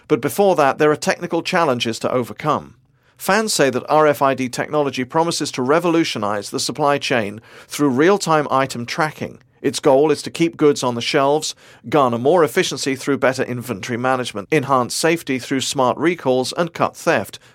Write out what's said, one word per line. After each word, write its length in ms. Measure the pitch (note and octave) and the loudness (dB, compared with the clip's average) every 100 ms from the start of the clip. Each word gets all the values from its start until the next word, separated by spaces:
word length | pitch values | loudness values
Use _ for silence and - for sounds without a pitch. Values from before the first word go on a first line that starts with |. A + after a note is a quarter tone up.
| _ | _
"But 140 | D3 | -2
before 340 | C3+ - G3+ E3 | 0 2 2 4
that, 200 | C#3 - | 4 4
there 140 | D3+ | 2
are 60 | D3 | 2
technical 460 | - - F3 E3+ | 0 -4 -2 -4
challenges 560 | E3 F3+ E3 B2 A#2+ A2+ | -2 0 2 0 -2 -4
to 120 | B2 | -2
overcome." 640 | B2+ A2 G#2 D3 B2 C#2+ - _ _ _ _ | -2 -4 -6 -2 -2 -4 -18 _ _ _ _
Fans 380 | - G3 A3 | 0 0 0
say 160 | - C#3 | 2 2
that 180 | B2 - | 2 2
R 180 | D3+ D3+ | 4 4
F 140 | C#3+ | 4
I 140 | C#3 | 0
D 160 | C3 B2+ | 0 -4
technology 540 | C3+ - D3+ C#3 B2 | -4 -4 -2 -2 -4
promises 460 | B2+ E3 E3+ E3 D3 | -4 0 0 -2 -6
to 100 | - | -4
revolutionize 880 | B2+ D#3 F3 E3 D#3+ B2 G#2 G#2 G2+ | 2 2 2 0 0 -2 -4 -4 -6
the 100 | C3 | -6
supply 380 | - B2 D3 C#3+ | -6 -2 0 0
chain 420 | - C3 G2+ G#2+ - - - | 0 -2 -2 -8 -18 -20 -14
through 200 | - D3 | -2 0
real-time 580 | B2 D#3+ G3+ - D#3 D3 | 4 4 2 2 0 2
item 340 | C3 C3+ A#2+ | 0 -2 -4
tracking. 540 | A#2+ - D#3+ - A2 - _ _ | -8 -4 -4 -4 -12 -12 _ _
Its 200 | C#3 B2 | -4 0
goal 320 | D#3+ C3+ D#3 | 2 4 4
is 100 | C#3+ | 0
to 80 | - | -4
keep 260 | - E3 - | -2 -2 2
goods 280 | D3+ C#3+ | 2 2
on 100 | B2+ | -2
the 60 | A#2+ | -4
shelves, 560 | A#2 D#3 C#3 D3+ D3+ - - - A#2+ | -2 0 2 0 -2 -10 -18 -20 -2
garner 280 | D3+ C3 A#2 | 2 4 2
more 280 | B2+ F3 | 2 4
efficiency 500 | D#3 - E3+ C#3 - | 4 2 -2 -4 -4
through 240 | C3 - C3+ | -4 -2 2
better 240 | B2+ B2+ | 2 0
inventory 540 | - B2 A2+ G2+ A2 A#2+ | -4 -6 -6 -8 -6 -4
management, 500 | B2+ C3 B2 G#2 F#2+ | -2 -2 -4 -8 -2
enhance 420 | D#3 C3 C3+ A#2 | -2 2 0 0
safety 420 | - E3 E3 - C3 | -2 0 -2 -2 -6
through 220 | - C3+ | -4 -4
smart 360 | B2 C#3+ B2+ - | -4 0 0 2
recalls, 560 | D3+ F3 C3+ B2+ B2+ - | -2 -2 0 0 0 -2
and 160 | F3 | -4
cut 240 | - C3 - | -2 -4 -2
theft, 440 | - D3 F#2+ - - | 0 0 -2 -12 -20